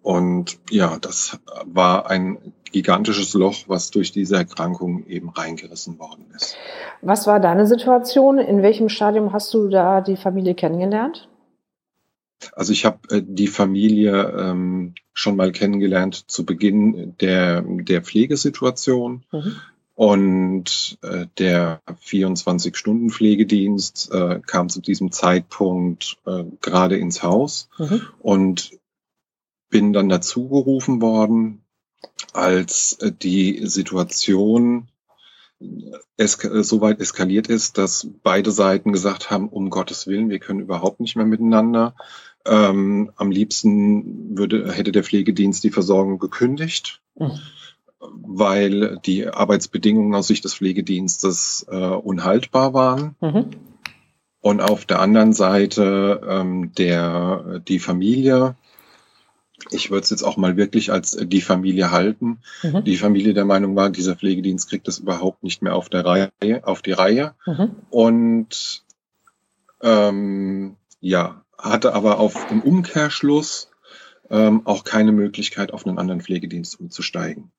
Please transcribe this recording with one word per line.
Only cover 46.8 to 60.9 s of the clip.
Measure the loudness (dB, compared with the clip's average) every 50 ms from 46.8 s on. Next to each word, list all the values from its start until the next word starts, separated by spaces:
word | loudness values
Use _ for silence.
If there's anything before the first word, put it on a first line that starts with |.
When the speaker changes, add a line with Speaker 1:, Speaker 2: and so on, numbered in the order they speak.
| -8 -10 -16 _ _ _ _
Speaker 2:
Mhm. | -6 -6 -6 -6 -8 -14 -18 -20 -20 -20 -20 _ _ _ _ _ _
Speaker 1:
weil | -20 -20 -20 -18 -16 -14 0 0 2 2 4 2 2 2 2 0 0 -2 -2 -6 -2
die | -2 -2 -2 -2
Arbeitsbedingungen | -4 -2 -2 2 2 2 0 0 -4 -6 0 2 4 4 4 2 2 0
aus | 0 0 0
Sicht | -2 -2 -2
des | -8 -6
Pflegedienstes, | -2 -2 -2 -2 -2 -2 -2 -4 -2 -2 -4 -4 -2 -2 -2 -2 -2 -4 -6 -6 -8 -10 -8
äh, | -6
unhaltbar | -4 -2 -2 -4 -4 -4 -4 -6 -2 0 2 2 2 0 2 2 2 2 4
waren. | 2 2 2 2 2 -2 -4 -8 -8 _
Speaker 2:
Mhm. | -4 0 0 0 -2 -2 -8 -18 -20 -20 _ _ _ -20 _ _ _ _ _ _ _ _ _ _
Speaker 1:
Und | 0 2 2 4
auf | 2 2 0 0 0
der | -2 0 2
anderen | 4 4 6 6 6 6 6
Seite, | 4 4 4 4 4 2 2 2 2 2 2 2 2 2 0 0 -2 -2
ähm, | -4 -4 -2 -2 -2 -4 -4 -6 -6 _ -2
der, | 0 2 2 0 0 -2 -2 -2 -2 -2 -2 -4 -6 -10 -12 -12 -4 -4
die | -4 -4
Familie, | -2 -4 -2 0 0 0 0 2 2 4 4 4 2 0 -2 _ _ _ _ -20 _ _ _ _ _ _ _ _ _ _ _ _ _ _ _ _ -14 -10
ich | -8 -8 -4 -2
würd's | -4 -2 -2 -2
jetzt | -4 -2
auch | -2 -4 0 2
mal | 0 2 2
wirklich | 2 0 2 0 -2 0 0